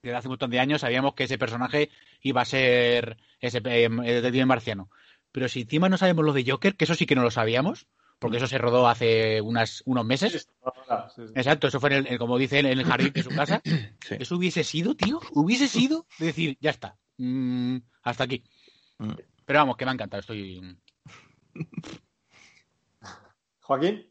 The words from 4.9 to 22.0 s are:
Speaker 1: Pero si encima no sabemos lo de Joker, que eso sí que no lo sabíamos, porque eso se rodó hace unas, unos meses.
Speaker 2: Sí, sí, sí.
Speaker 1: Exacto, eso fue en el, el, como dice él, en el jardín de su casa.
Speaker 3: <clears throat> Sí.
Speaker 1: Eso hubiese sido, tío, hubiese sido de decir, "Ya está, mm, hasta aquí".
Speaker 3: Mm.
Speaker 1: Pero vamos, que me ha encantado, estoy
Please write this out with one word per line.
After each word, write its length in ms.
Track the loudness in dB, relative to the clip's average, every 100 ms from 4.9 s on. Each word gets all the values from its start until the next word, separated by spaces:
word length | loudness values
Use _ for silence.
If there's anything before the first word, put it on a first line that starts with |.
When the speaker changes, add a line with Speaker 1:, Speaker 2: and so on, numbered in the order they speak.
| _ _ _ _
Speaker 1:
Pero 160 | -6 -4
si 140 | -4
encima 260 | -2 2 2
no 80 | 4
sabemos 300 | 2 4 2
lo 80 |
de 100 | 2 0
Joker, 300 | 2 0 2
que 80 |
eso 100 | 0
sí 120 | 0 2
que 80 |
no 80 | 4
lo 80 | 2
sabíamos, 560 | 2 0 2 0 -4 _ _ _ _
porque 180 | -4 -2
eso 100 | -2
se 120 | 0
rodó 280 | 2 4 4
hace 540 | 4 2 4 2 0
unas, 420 | -2 -2 -2 -4 -4
unos 180 | -2
meses. 280 | 0 0 0
Speaker 2:
Sí, 60 | -4 -12 _ -10 -10 -6 -6 -6 -16
sí, 60 | -8
sí. 60 |
Speaker 1:
Exacto, 340 | -2 2 2 2
eso 120 | 2
fue 80 | 2
en 80 | 2
el, 100 | 0
el, 60 | -4
como 180 | 0 0
dice 220 | 2 2
él, 80 | 2
en 140 | 2
el 40 |
jardín 300 | 2 2 2
de 80 | 0
su 80 | -4
casa. 320 | -2 0 -2
Speaker 3:
<clears throat> 340 | 0 -2 -4 -16
Sí. 120 | -10 -10
Speaker 1:
Eso 160 | -6 -2
hubiese 260 | -2 -2
sido, 320 | -2 -2 -2
tío, 260 | 0 -2 -2 -2
hubiese 340 | 0 2 2 2
sido 360 | 2 2 0 -6 -6
de 80 | -4
decir, 320 | -2 -4 -2
"Ya 80 | -2
está, 300 | -2 -10 _ _ -8
mm, 600 | -6 -4 -4 -2 -4 -6 _ _
hasta 220 | -8 -4
aquí". 200 | -4 -4 _ _ _ _ _ _
Speaker 3:
Mm. 140 | -10 -10 -16 _ 2
Speaker 1:
Pero 120 | 4
vamos, 200 | 4 0
que 80 | -4
me 60 |
ha 20 |
encantado, 260 | -6 -6 -10
estoy 560 | -10 -12 -12 -14 -18 -20 _ _ -20 -20 _ _ _ -14 -12 -12 -14 -18